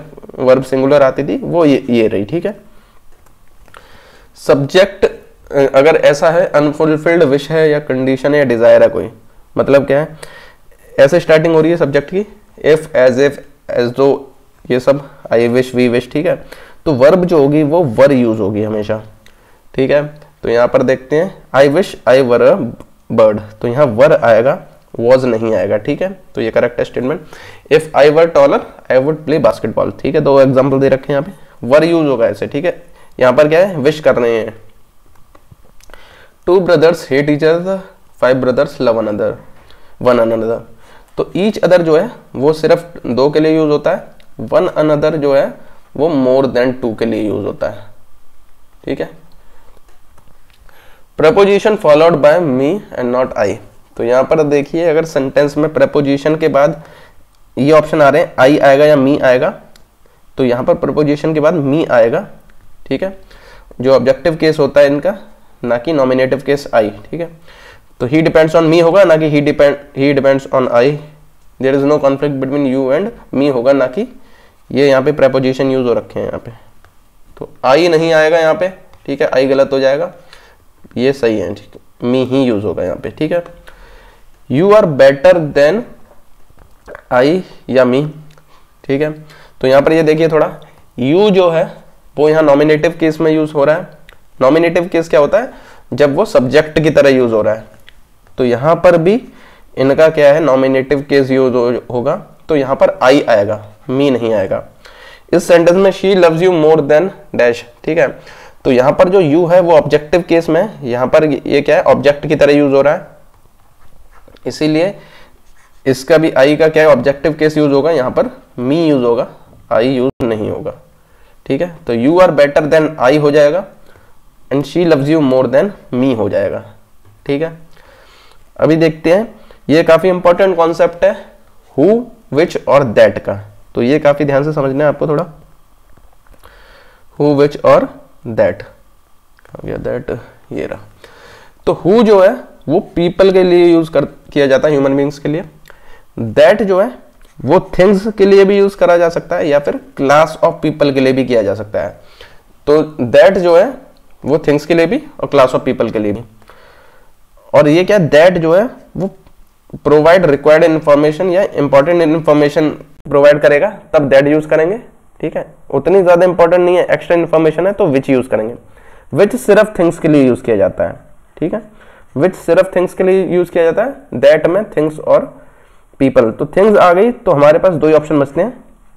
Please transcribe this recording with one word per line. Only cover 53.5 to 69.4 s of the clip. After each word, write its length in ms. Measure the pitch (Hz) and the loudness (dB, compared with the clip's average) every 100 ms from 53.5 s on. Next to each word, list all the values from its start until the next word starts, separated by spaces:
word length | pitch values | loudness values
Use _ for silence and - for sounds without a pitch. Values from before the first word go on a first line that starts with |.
| - - - _ - | -6 -14 -20 _ -8
तो 80 | |
यहाँ 200 | 117 123 | -2 0
पर 180 | 131 160 | 0 0
देखिए 440 | 147 143 139 165 170 | 0 -2 -2 -4 -2
अगर 180 | 156 | -2
sentence 520 | 160 147 135 135 147 151 | -2 -4 -2 -2 -2 -2
में 160 | 151 | -2
preposition 640 | 143 139 151 139 139 151 156 | 0 0 0 -2 -2 -2 -2
के 120 | 156 | 0
बाद 340 | 139 147 - - - - - - _ _ - | 0 0 -2 -14 -20 -20 -20 -20 _ _ -4
ये 160 | 139 | 2
option 300 | 156 151 160 | 2 2 2
आ 60 | 139 | 2
रहे 140 | 143 | 2
हैं, 120 | 170 - | 0 2
I 240 | 131 151 | 2 4
आएगा 220 | 139 139 | 4 4
या 120 | 151 147 | 4 4
me 240 | 131 147 | 2 0
आएगा, 280 | 131 127 165 - - - _ _ _ _ _ - | 0 0 -2 -8 -18 -20 _ _ _ _ _ -4
तो 60 | |
यहाँ 200 | 127 120 | -2 -2
पर 100 | 151 | -2
preposition 600 | 170 139 143 147 151 160 | -2 -2 -2 -2 -2 -2
के 60 | 160 | 0
बाद 140 | 151 175 | 0 0
me 240 | 139 151 - | -2 -2 0
आएगा, 360 | 123 117 156 208 - - - - - - | 2 2 0 -8 -18 -20 -20 -20 -16 -10
ठीक 160 | 135 | -8
है, 140 | 190 196 - - - - - - | -8 -12 -20 -20 -20 -20 -20 -4
जो 140 | 127 | 0
objective 420 | 131 123 - 170 160 | 2 2 0 -2 -2
case 220 | 156 156 | -2 0
होता 220 | 139 143 | 0 2
है 60 | 143 | 2
इनका, 300 | 143 175 208 - - - - | 2 -4 -8 -12 -20 -20 -10
ना 140 | 120 120 | -4 -4
कि 140 | 160 | -2
nominative 500 | 151 131 131 131 135 139 | -2 0 0 -2 -2 -4
case 200 | 143 - | -4 -2
I, 80 | 117 104 101 - | -2 -2 -6 -14
ठीक 100 | 156 | -12
है। 100 | 165 165 - - - - - - | -12 -16 -20 -20 -20 -20 -20 -10
तो 80 | 123 | -2
he 140 | 156 | 0
depends 320 | 160 165 160 | 2 2 2
on 160 | 165 160 | 2 2
me 100 | 170 | 2
होगा, 200 | 165 190 | 4 4
ना 120 | 180 156 | 4 2
कि 140 | 156 | 0
he 100 | 147 | 0